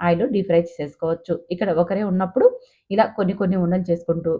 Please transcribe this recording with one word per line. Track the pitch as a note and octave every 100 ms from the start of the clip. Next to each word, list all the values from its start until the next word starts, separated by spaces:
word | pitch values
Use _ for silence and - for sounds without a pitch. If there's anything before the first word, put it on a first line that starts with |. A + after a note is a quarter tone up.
ఆయిల్‌లో | F3 E3+ C4
డీప్ | G#3+ F#3+
ఫ్రై | E3+
చేసేసుకోవచ్చు. | E3+ - D3 - E3 E3+ - E3+ -
ఇక్కడ | F3 -
ఒకరే | D#3+ F3 G3
ఉన్నప్పుడు | G#3 F#3 F#3 B3 A#4+ - - _ -
ఇలా | G3 G#3+
కొన్ని | - F#3
కొన్ని | G3 F#3+ F#3
ఉండలు | F3 F#3
చేసుకుంటూ | F3+ E3+ E3+ E3 E3